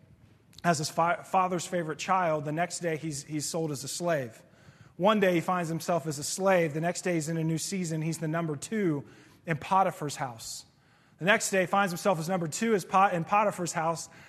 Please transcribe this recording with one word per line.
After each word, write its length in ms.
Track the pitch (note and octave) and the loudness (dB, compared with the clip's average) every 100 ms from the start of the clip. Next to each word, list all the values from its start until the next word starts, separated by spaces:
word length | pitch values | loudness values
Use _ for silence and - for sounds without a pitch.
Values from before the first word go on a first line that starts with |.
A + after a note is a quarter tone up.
| _ - _ _ _ - | _ -20 _ _ _ -2
as 140 | F3 D3+ | 2 2
his 120 | D#3 | 0
fa-, 300 | - E3 F3 C#3+ | 0 2 0 0
father's 400 | F#3+ F#3 F3+ - | 2 2 0 -2
favorite 340 | F3+ D#3 D3 | -4 -4 -4
child. 460 | - F#3 F3 D#3 D3 | 0 2 4 0 -2
The 80 | |
next 260 | D3+ F3 - | -2 -2 -2
day, 160 | E3+ D#3 | -4 -4
he's, 280 | D#3+ C#3 | -4 -8
he's 220 | - D3+ C#3+ | -6 -6 -4
sold 260 | E3+ D#3+ | -4 -4
as 120 | C#3 | -4
a 40 | C#3 | -8
slave. 520 | - F3 D#3 A#2+ - - _ - - - - | -4 0 0 -2 -10 -20 _ -20 -20 -18 0
One 240 | F#3+ G#3+ | 2 4
day, 140 | F#3+ | 4
he 80 | F3 | 4
finds 280 | D#3+ F3+ E3 | 2 -2 -2
himself 380 | D#3+ - E3+ D#3+ | -4 0 -2 -2
as 100 | C#3+ | -6
a 40 | |
slave. 500 | C#3+ - F#3+ F#3 E3 | -6 0 4 4 4
The 80 | D3+ | 0
next 200 | E3+ F3+ | -2 -2
day, 140 | F#3 E3+ | -2 -2
he's 120 | D3+ | -2
in 100 | E3 | -2
a 60 | |
new 140 | D#3+ D#3+ | 0 -2
season. 440 | - G3 F3 D#3+ | -2 -4 -4 -4
He's 160 | D#3 D#3 | -4 -4
the 120 | D#3+ | -4
number 260 | E3 E3 C#3+ | -2 -4 -6
two 480 | - A3 F#3 D3 - - - _ - | -4 -2 0 0 -6 -20 -20 _ -6
in 120 | D#3+ | -4
Potiphar's 580 | - F#3+ F#3 - D3+ - | 2 4 4 0 -8 -6
house. 500 | C3+ A2+ - - - _ _ _ _ - | -8 -8 -12 -14 -16 _ _ _ _ -4
The 60 | E3 | 2
next 260 | A3 - | 4 4
day, 100 | F#3+ | 0
he 60 | F3+ | 2
finds 240 | G3 G3+ | 2 2
himself 280 | E3+ G3+ D#3+ | 0 0 0
as 100 | D#3+ | 0
number 180 | F#3+ E3+ | -2 -2
two 280 | - A3+ G#3 | -2 0 0
as 100 | - | 2
Pot-, 280 | F#3+ G3 | 4 4
in 120 | F3+ E3 | 4 2
Potiphar's 480 | G#3 G#3+ F3+ E3+ | 2 2 0 -4
house. 340 | F3 D#3+ D#3+ - - | -2 -2 -2 -8 -18